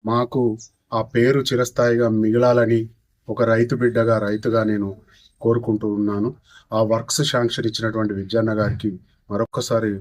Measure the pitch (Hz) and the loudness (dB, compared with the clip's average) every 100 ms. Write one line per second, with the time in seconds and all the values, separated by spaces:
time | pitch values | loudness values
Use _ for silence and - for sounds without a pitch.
0 | 107 120 120 135 120 107 - _ _ 113 | 0 -2 0 0 -2 -2 -12 _ _ -6
1 | 110 117 120 139 127 127 123 - 120 117 | -2 2 4 2 0 -2 0 0 2 2
2 | 117 110 107 117 120 120 117 113 113 _ | 2 2 2 4 4 4 4 2 -2 _
3 | _ _ - 110 113 113 120 131 120 113 | _ _ -10 -2 2 2 2 0 0 2
4 | 113 110 104 107 113 113 107 104 98 98 | 2 0 0 -2 0 0 0 -2 -4 -8
5 | _ _ _ _ 117 117 117 107 107 104 | _ _ _ _ 0 0 0 -2 -2 -2
6 | 104 101 113 - _ - _ 110 110 113 | -2 -2 -4 -6 _ -20 _ -2 0 0
7 | 113 - 143 127 117 - 113 110 113 110 | -2 -2 0 0 -2 -2 -4 0 -2 0
8 | 107 98 95 113 110 107 101 98 107 90 | -2 -2 -2 0 0 0 0 0 -4 -6
9 | _ _ _ 101 113 - - 117 110 98 | _ _ _ -4 -2 -4 -2 0 0 -4